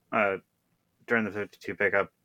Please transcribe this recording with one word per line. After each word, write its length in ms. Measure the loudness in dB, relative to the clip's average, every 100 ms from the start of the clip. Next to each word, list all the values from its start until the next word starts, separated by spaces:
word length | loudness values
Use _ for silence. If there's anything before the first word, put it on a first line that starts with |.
| _
uh, 260 | 0 0 -2 -8 _ _ _ _ _ -2
during 180 | -2 -2
the 60 |
fifty-two 420 | -6 -10 -10 -10
pickup 400 | -2 2 2 0 _